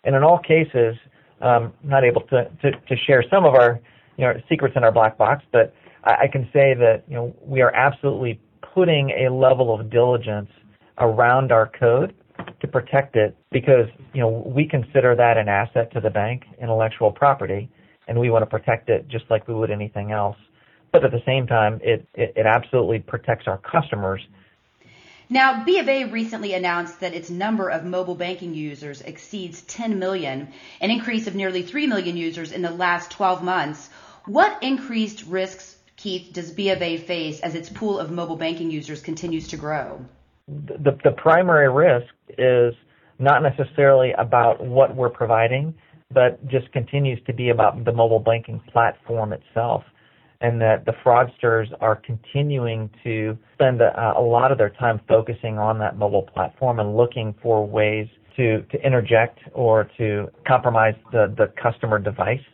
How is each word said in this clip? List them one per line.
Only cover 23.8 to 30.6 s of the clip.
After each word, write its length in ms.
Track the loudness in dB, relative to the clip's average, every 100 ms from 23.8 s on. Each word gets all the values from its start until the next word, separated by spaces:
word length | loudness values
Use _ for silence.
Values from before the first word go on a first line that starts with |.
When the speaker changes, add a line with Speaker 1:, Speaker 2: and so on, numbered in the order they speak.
| -2 -6 -6 -6 -12 _ _ _ _ _ _ _ _ _ _
Speaker 2:
Now, 340 | 2 2 2
B 140 | 0 0
of 100 | 0
A 160 | -2
recently 480 | -4 -6 -8 -8 -6
announced 480 | -4 -2 -4 -6 -10
that 140 | -10
its 160 | -10 -12
number 400 | -6 -4 -4 -4
of 140 | -6
mobile 300 | -6 -8 -8
banking 380 | -8 -8 -10 -10
users 480 | -10 -10 -12 -16 -16
exceeds 640 | -18 -20 -16 -14 -14 -16
ten 360 | -18 -10 -6 -4
million, 540 | -4 -6 -6 -10 -12 -18